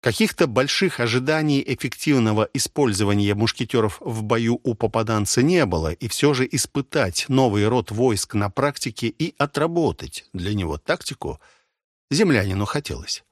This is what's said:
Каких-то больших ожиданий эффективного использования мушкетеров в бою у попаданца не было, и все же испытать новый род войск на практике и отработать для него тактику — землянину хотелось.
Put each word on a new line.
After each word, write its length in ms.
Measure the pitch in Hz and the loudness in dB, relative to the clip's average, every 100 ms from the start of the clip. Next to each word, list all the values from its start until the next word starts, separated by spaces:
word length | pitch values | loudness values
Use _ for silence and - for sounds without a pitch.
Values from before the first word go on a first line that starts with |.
Каких-то 440 | 123 113 220 - 156 | 0 0 0 2 2
больших 540 | 113 139 - 190 - | 2 0 0 0 0
ожиданий 640 | 120 123 131 156 151 139 135 | -2 0 0 0 2 0 -2
эффективного 840 | 131 127 - - 139 110 107 107 | -6 -6 -4 0 2 4 2 0
использования 800 | 139 - - 135 95 104 101 101 | -2 -4 0 0 2 0 2 2
мушкетеров 640 | 101 113 - 120 120 107 - | 2 0 -2 -2 0 0 -4
в 220 | - 113 | -8 -6
бою 380 | 107 117 117 120 | -2 0 2 0
у 120 | 135 | -2
попаданца 680 | 110 110 117 110 107 101 - | -2 -2 0 0 0 0 2
не 220 | 139 180 | 4 4
было, 280 | 120 85 80 | 2 0 -2
и 160 | 85 117 | -4 -6
все 260 | - 143 | 2 2
же 120 | 131 131 | 2 0
испытать 760 | 139 - 143 135 156 101 - - | -2 -2 -4 -2 -2 0 -2 0
новый 380 | 131 131 104 104 | 4 4 4 2
род 240 | 123 - | 0 -2
войск 440 | 104 127 101 - | 0 2 2 -2
на 160 | 107 101 | -2 -2
практике 580 | 110 143 - 120 - 117 | 0 -2 -2 -8 -4 -6
и 260 | - 165 _ | -4 -6 _
отработать 880 | 147 - 160 170 147 - - - _ | -2 0 0 2 0 -2 -10 -14 _
для 220 | 90 92 | -8 -4
него 220 | 104 85 73 | -2 -2 -4
тактику — 640 | - 175 - 143 - 76 _ _ _ _ _ _ _ | -4 -4 -4 -10 -10 -12 _ _ _ _ _ _ _
землянину 540 | 143 208 127 98 95 | 2 4 4 2 -2
хотелось. 600 | 101 147 - - - - _ | -2 -4 -4 -10 -8 -10 _